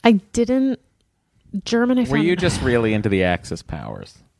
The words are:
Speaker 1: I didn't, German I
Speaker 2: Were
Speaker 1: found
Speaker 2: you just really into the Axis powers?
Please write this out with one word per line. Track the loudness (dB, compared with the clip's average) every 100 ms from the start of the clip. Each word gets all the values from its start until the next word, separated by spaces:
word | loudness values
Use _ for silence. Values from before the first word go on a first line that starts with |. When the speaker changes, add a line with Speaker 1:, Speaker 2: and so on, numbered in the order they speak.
Speaker 1:
I | 4 2 0
didn't, | -4 -2 0 -2 -4 _ _ _ _ _ _ _ -12
German | -4 0 2 0
I |
Speaker 2:
Were | 0 0
Speaker 1:
found | 0
Speaker 2:
you | 0
just | 0 0
really | 0 2 2
into | 0 0
the | 2
Axis | 2 0 -4 -12
powers? | -10 -12 -12 -14 -16 -20 _